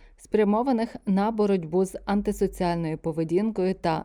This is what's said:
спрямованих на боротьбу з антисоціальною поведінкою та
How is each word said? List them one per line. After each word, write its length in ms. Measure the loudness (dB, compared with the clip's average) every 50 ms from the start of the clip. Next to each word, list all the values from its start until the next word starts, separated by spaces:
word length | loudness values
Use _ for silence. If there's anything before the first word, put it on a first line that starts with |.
| -20 -20 -20
спрямованих 800 | _ -12 -2 2 2 4 4 4 2 2 2 0 0 0 -4 -6 -8 -2
на 240 | 0 2 2 2 0
боротьбу 540 | 0 0 2 2 2 0 0 0 0 0 0
з 140 | 0 -2 -10 -6
антисоціальною 920 | -2 -2 -2 0 -2 -2 0 -2 -2 -2 -2 -2 0 0 0 -2 -4 -4 -4
поведінкою 760 | -4 -6 -4 -2 -2 0 0 0 0 0 0 0 0 0 0
та 300 | 0 0 0 0 -2 -2